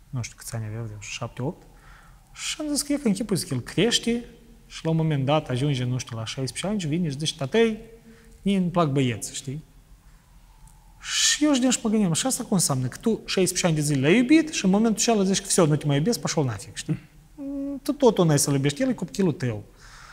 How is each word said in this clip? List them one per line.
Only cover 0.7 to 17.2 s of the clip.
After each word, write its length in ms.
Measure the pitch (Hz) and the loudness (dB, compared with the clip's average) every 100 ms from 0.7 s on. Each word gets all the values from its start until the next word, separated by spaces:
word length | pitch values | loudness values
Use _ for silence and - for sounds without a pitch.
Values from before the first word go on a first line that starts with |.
| 110 | -8
vreo 160 | 113 107 | -10 -12
șapte, 420 | - - 113 - | -14 -10 -10 -6
opt, 240 | 127 190 - - - - - - _ | -8 -8 -16 -20 -20 -20 -20 -20 _
și 220 | - - - | -12 -10 -6
am 80 | 302 | -4
zis 100 | 294 | -2
că 120 | - | -2
e 20 | 285 | -2
că 120 | 240 | 0
închipuiți 380 | 190 233 175 - | 0 -2 -4 -2
că 80 | |
el 60 | 127 | -6
crește 640 | - - 220 - - 233 240 - - - - | -4 0 2 2 0 -2 -6 -18 -20 -20 -18
și 180 | - 160 | -8 -2
la 40 | |
un 60 | 165 | 0
moment 300 | 160 143 131 | 2 0 2
dat 240 | 151 151 | 0 0
ajunge, 340 | 123 147 131 | -2 0 0
nu 140 | 123 127 | -2 -4
știu, 200 | - 113 | -6 -8
la 80 | 110 | -8
șaisprezece 420 | - 131 - 180 | -6 -8 -6 -4
ani 120 | 214 | -4
și 80 | 160 | -2
vine 220 | 160 170 | -2 -2
și 80 | 135 | -4
zice: 180 | 156 - | -6 -6
„Tatăi, 420 | 135 220 226 214 - - - - - - | -2 2 2 0 -10 -20 -20 -20 -20 -6
mie 160 | 196 196 | 0 2
îmi 120 | 175 | 2
plac 220 | 170 156 | 2 2
băieți”, 440 | 139 127 107 - - | 2 0 -2 -8 -10
știi? 280 | - 147 - - - - - - _ - - - - - - - | -10 -12 -14 -20 -20 -20 -20 -20 _ -20 -20 -20 -20 -20 -20 -18
Și 460 | - - - - 302 | -6 0 0 2 4
eu 80 | |
și 80 | 269 | 4
de 60 | 254 - | 2 0
mă 60 | 226 | 0
gândeam: 240 | 220 190 | 2 2
„Și 120 | 156 262 | 0 0
asta 180 | 254 | -4
cum 140 | 233 190 | 0 0
înseamnă? 300 | - 131 127 | 2 0 -2
Că 100 | - | -2
tu 240 | 226 220 - | -2 -2 -2
șaisprezece 400 | - 180 - 180 | 0 0 2 0
ani 100 | 156 | 2
de 60 | |
zile 180 | 147 139 | 2 2
l-ai 180 | 135 214 | 4 4
iubit 320 | 254 311 311 | 6 6 4
și 160 | - 190 | 0 2
în 60 | |
momentul 260 | 196 226 208 | 4 4 2
acela 260 | - 220 | 2 2
zici 180 | 190 190 | 2 0
că: 60 | - | 0
„Всё, 200 | - 156 | 2 4
nu 80 | 147 | 4
te 100 | 147 | 2
mai 120 | 143 | 2
iubesc, 220 | 180 233 | 2 0
пошёл 260 | - - 131 | -2 -2 -2
нафиг”, 300 | 104 - - | -4 -10 -12
știi? 240 | - 170 - - | -6 -6 -6 -20